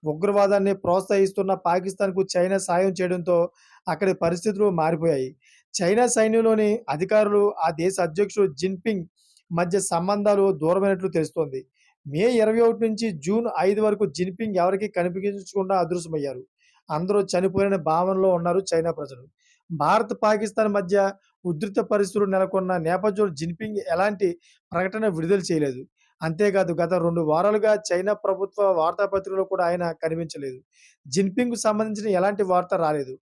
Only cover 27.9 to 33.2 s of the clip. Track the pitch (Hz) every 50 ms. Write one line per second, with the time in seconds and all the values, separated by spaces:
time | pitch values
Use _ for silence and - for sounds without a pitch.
27.9 | 180 175 185 202 208 202 _ 202 196 185 190 196 _ - 202 196 185 170 156 165
28.9 | 175 - 202 196 196 196 190 196 190 190 190 185 190 180 180 170 175 180 175 170
29.9 | 165 - - 160 160 165 170 156 - 156 139 135 127 127 _ _ _ _ _ _
30.9 | _ _ _ 143 123 170 196 196 185 247 247 247 233 226 - 220 214 208 220 220
31.9 | 214 208 208 220 196 180 180 202 208 190 208 185 185 180 180 175 196 180 165 156
32.9 | 151 147 139 131 131 -